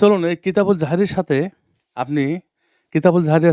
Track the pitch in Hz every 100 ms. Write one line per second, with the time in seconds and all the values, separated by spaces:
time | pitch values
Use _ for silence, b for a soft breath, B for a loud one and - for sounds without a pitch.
0 | 208 196 170 170 190 196 196 190 151 175
1 | 202 190 175 139 185 - _ _ _ -
2 | 123 147 135 180 - _ _ _ _ 160
3 | 175 175 156 160 170